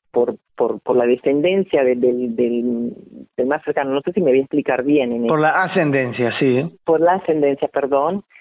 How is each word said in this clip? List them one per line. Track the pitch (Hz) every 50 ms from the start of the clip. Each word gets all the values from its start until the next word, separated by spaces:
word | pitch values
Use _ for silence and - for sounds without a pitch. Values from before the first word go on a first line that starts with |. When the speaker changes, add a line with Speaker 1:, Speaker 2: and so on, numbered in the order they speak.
| _ _
Speaker 1:
por, | - 120 120 120 107 - _ _ -
por, | - 120 117 110 104
por | - - 123
la | 123 120
descendencia | 120 120 123 - 143 139 147 151 180 190 196 185 190 - 147 135
de, | 127 127
del, | 123 123 127 123 123 123 120 113
del, | 117 123 117 120 120 120 123 120 117 120 120 - - - - - - - _ -
del | - 123
más | 131 147 151 -
cercano. | 151 - 156 139 135
No | 135 143
sé | - 180
si | 175 208
me | 180 139
voy | 127 135
a |
explicar | 135 - - 147 127 - 131 127
bien | 127 143 147 143 127 120
en | 117 117 120
Speaker 2:
Por | 117 160 151
Speaker 1:
esto. |
Speaker 2:
la | 151 156 147 175 185
ascendencia, | 160 - 185 160 147 139 135 131 123 117 - 123 117 - -
sí. | 143 131 123 127 156 165 - _ -
Speaker 1:
Por | - 160 156
la | 165 175 185
ascendencia, | 196 - - 160 156 143 143 139 143 151 -
perdón, | - 143 135 131 139 139 143 165 190 202 - _ _ -